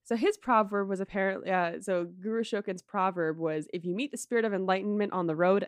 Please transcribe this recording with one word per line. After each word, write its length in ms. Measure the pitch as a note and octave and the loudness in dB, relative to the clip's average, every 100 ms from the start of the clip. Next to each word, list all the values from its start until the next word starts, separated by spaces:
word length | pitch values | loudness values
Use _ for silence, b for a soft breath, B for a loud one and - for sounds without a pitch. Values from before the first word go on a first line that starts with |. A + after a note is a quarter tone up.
So 120 | - A#3 | -4 2
his 220 | F4 G#4 | 2 0
proverb 500 | B3 A3 G3+ G3+ G3 | 2 4 4 0 -2
was 100 | F#3+ | -2
apparently, 500 | G3 G3+ F#3+ F#3+ - | -2 0 0 0 0
uh, 300 | F#3 E3+ E3+ | 0 0 -2
so 240 | G3 F3+ F3 | -2 -2 -2
Guru 380 | F#3 G3+ A3+ | -6 -4 -2
Shokin's 380 | A3 G#3 G#3 F#3 | -2 -4 -4 -8
proverb 560 | - G3+ F#3+ F3+ D#3+ D#3+ | -6 0 0 0 -2 0
was, 300 | D#3+ D#3 D3+ | -2 -2 -4
"If 120 | F3+ F3 | -6 -4
you 100 | F#3 | -4
meet 160 | C#4+ | -4
the 60 | - | -8
spirit 260 | - A#3 A3 | -2 0 0
of 80 | |
enlightenment 600 | G3 F#3+ F#3+ G#3 G#3 G3+ | 0 0 0 0 0 0
on 140 | F3+ E3+ | 0 0
the 80 | D#3 | 2
road, 320 | F3+ G3+ | 4 4